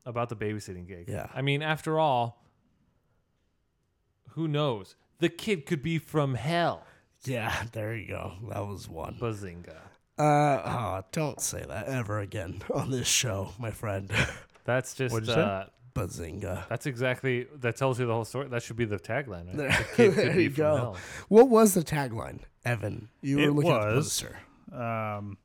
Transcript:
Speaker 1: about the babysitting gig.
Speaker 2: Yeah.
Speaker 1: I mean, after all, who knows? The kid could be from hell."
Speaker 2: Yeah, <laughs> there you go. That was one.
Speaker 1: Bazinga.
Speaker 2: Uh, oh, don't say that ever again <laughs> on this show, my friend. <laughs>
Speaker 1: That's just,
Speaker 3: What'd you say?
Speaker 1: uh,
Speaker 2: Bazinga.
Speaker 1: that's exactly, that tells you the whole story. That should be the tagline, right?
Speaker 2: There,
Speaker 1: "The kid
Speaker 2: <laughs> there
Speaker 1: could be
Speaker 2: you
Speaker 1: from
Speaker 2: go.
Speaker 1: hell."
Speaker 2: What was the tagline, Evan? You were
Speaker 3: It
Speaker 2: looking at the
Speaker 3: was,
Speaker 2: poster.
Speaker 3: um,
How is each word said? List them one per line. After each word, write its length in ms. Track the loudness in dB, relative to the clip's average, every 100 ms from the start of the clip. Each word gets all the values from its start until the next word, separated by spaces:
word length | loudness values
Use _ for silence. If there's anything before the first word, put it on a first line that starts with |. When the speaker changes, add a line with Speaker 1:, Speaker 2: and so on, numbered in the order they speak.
Speaker 1:
about 240 | -8 -4 -2
the 80 | -2
babysitting 500 | -4 -4 -6 -12 -12
gig. 220 | -12 -8
Speaker 2:
Yeah. 200 | -8 -6
Speaker 1:
I 80 | -2
mean, 200 | 0 2
after 360 | 0 -2 0 2
all, 440 | 4 4 2 -4 _ _ _ _ _ _ _ _ _ _ _ _ _ _ _ _ _ _ -14
who 160 | -4 -2
knows? 480 | 2 0 -2 -6 -20 _ -2
The 100 | 0
kid 380 | 0 0 0 0
could 160 | -2
be 160 | 0 -2
from 360 | 0 0 0
hell." 500 | 0 0 2 2 0 -8 -20 _ _
Speaker 2:
Yeah, 300 | -4 -2 -2 -2
<laughs> 80 | -4
there 220 | -6 -6 -6
you 120 | -6
go. 240 | -8 -8 -10 -8
That 160 | -6 -6
was 220 | -8 -10
one. 280 | -10 -8 -6
Speaker 1:
Bazinga. 560 | -4 -4 -8 -12 -16 -18 -20 -20 _ 0
Speaker 2:
Uh, 440 | 4 6 6 4
oh, 400 | 0 -2 -2 -4 -4
don't 280 | -4 -4 -2
say 240 | -4 -4 -6
that 200 | -6 -4
ever 320 | -4 -2 -4
again 420 | -4 -6 -8 -8 -4
<laughs> 80 |
on 160 | -2 -2
this 160 | -2 2
show, 420 | 2 2 -2 -4 -6
my 120 | -8
friend. 400 | -6 -4 -4 -2 0 0 -2
<laughs> 260 | -16 -12
Speaker 1:
That's 300 | -2 0 0
just, 180 | -4 -2
Speaker 3:
What'd 160 | -2 0
you 60 |
say? 60 | 2
Speaker 1:
uh, 260 | 2 0 -6 _ -12
Speaker 2:
Bazinga. 720 | -6 -6 -6 -8 -6 -6 -6 -6
Speaker 1:
that's 180 | -6 -4
exactly, 600 | -2 0 0 0 -2 -4 -4
that 160 | -4 0
tells 240 | 0 0
you 60 | 0
the 60 |
whole 120 | 0
story. 240 | -2 -6 -4
That 140 | -6
should 100 | -6 -4
be 80 |
the 140 | -2 -2
tagline, 480 | -4 -4 -4 -8 -8
right? 100 | -4
Speaker 2:
There, 120 | 2
Speaker 1:
"The 140 | 2 2
kid 200 | 6 6
Speaker 2:
<laughs> 20 | 6
there 100 | 2
Speaker 1:
could 100 | 4
be 60 |
Speaker 2:
you 60 | 2
Speaker 1:
from 60 | 2
Speaker 2:
go. 200 | 2 2
Speaker 1:
hell." 200 | 0 -6 -12 -10 6
Speaker 2:
What 200 | 10 10
was 260 | 10 8
the 80 | 6
tagline, 560 | 0 0 -2 -4 -8 -10 -14 _
Evan? 440 | -2 -2 -2 -6 -12 _
You 140 | -2 2
were 60 |
Speaker 3:
It 60 | 4
Speaker 2:
looking 180 | 4 4
at 180 | 4 4
the 40 |
Speaker 3:
was, 260 | 2 0 -4
Speaker 2:
poster. 160 | -6 -12 -20 -20 -16 -8
Speaker 3:
um, 640 | -6 -4 -4 -6 -8 -12